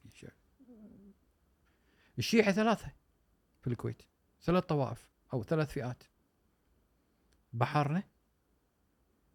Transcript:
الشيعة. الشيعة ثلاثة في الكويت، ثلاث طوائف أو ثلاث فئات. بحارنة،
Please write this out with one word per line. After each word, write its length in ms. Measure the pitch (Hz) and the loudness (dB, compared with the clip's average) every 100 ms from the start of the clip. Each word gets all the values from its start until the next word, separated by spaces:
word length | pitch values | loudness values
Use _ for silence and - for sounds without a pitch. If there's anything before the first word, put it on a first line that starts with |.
| 107 | -20
الشيعة. 220 | - - - _ _ 254 220 214 190 202 - _ _ _ _ _ _ _ _ _ - | -20 -20 -20 _ _ -20 -20 -20 -20 -20 -20 _ _ _ _ _ _ _ _ _ -6
الشيعة 340 | - 226 208 | 2 4 6
ثلاثة 400 | 190 220 208 139 - _ _ _ _ _ _ | 4 2 0 -2 -16 _ _ _ _ _ _
في 60 | 127 | -4
الكويت، 340 | 117 117 - - _ _ _ | -4 -4 -10 -16 _ _ _
ثلاث 220 | - 180 | 0 0
طوائف 460 | - 147 120 - - _ _ | 2 0 0 -4 -12 _ _
أو 100 | 127 | -6
ثلاث 280 | 104 156 143 | -2 -2 0
فئات. 320 | 139 123 - - _ _ _ _ _ _ _ _ _ _ _ _ _ _ 117 | -4 -6 -8 -16 _ _ _ _ _ _ _ _ _ _ _ _ _ _ -2
بحارنة، 480 | 131 151 143 170 - _ _ _ _ _ _ _ _ _ _ _ _ | 0 2 0 -2 -4 _ _ _ _ _ _ _ _ _ _ _ _